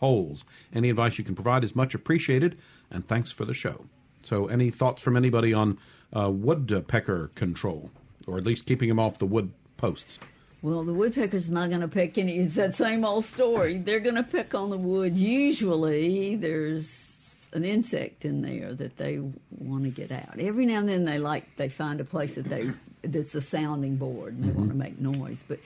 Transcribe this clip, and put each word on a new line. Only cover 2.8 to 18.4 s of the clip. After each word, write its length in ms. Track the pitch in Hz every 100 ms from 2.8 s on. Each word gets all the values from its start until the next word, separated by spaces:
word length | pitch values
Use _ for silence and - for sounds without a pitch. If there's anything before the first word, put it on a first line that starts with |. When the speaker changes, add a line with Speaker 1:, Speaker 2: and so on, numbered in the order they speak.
| -
Speaker 1:
and 180 | 87 -
thanks 240 | 113 117
for 140 | - 110
the 80 |
show." 320 | 127 90 - - _ _ _
So 240 | - 104 101
any 220 | 120 123
thoughts 300 | - 127 -
from 160 | - 123
anybody 380 | 127 117 113
on, 240 | 110 107 98 - - -
uh, 160 | 110 101
woodpecker 1000 | 98 113 160 120 101 80 113 107 87 78
control, 560 | - 92 85 104 78 76 - - - -
or 100 | 92
at 80 |
least 220 | 95 120 -
keeping 240 | 131 117
them 80 | 113
off 180 | 110 -
the 80 | 98
wood 260 | 110 95 - _ -
posts? 400 | 107 78 - - - - - -
Speaker 2:
Well, 200 | 151 165
the 120 | 165
woodpecker's 560 | 175 226 247 208 196 170
not 180 | 170 175
gonna 200 | 175 170
peck 280 | 202 175 -
any. 220 | 185 175
It's 160 | 180
that 200 | 175 190
same 300 | - 226 226
old 220 | 214 208 220
story. 500 | - 247 226 165 185
They're 240 | 180 220
gonna 220 | 233 233
peck 320 | 240 359 220
on 160 | 208 202
the 80 | 190
wood. 360 | 180 190 185
Usually 1200 | 185 202 262 285 302 196 160 156 151 165 196 196 214
there's 1120 | 165 160 151 160 156 - - - - - -
an 120 | 160
insect 600 | 175 214 233 - - -
in 160 | 151 143